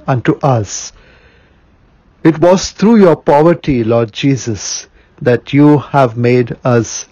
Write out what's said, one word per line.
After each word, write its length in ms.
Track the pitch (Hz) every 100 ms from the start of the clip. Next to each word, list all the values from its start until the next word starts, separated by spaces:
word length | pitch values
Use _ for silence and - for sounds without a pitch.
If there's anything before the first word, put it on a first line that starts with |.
| -
unto 320 | 120 - - 147
us. 400 | 120 101 - - - _ _ _ _ _ _ _ _ _ _ _ _
It 160 | 160 156
was 320 | 170 185 -
through 240 | - 202 226
your 180 | 180 147
poverty, 680 | - 147 165 170 - 123
Lord 280 | 110 117 113
Jesus, 760 | - 139 131 - 101 - - - _ _ -
that 320 | 127 120 -
you 240 | 139 147 147
have 400 | - 143 127 113
made 380 | 123 123 120 -
us 420 | 131 120 110 - -